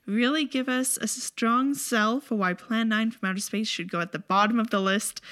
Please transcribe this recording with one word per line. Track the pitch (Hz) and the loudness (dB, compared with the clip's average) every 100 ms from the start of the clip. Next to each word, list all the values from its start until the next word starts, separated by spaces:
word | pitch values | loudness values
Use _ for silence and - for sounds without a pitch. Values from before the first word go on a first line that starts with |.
| - | -4
really | 208 247 302 294 | 0 2 2 0
give | 262 262 | -2 0
us | 254 254 - | 0 0 -2
a | 220 | -4
strong | - - - 233 240 269 | -6 -8 -2 2 2 2
sell | 277 - 233 214 247 | 0 0 2 2 0
for | - 214 | -2 0
why | 185 | 0
Plan | 180 - 220 226 | -2 -2 0 2
nine | 214 226 | 2 0
from | 226 190 | -2 -4
Outer | 185 | -4
Space | - 202 220 | -4 -4 -2
should | - 175 | -4 -4
go | 175 | -4
at | 170 | -4
the | 170 | -6
bottom | - 196 208 233 | 0 4 4 4
of | 220 | 2
the | 202 | 2
list, | 190 202 - - - | 2 0 -2 -8 -14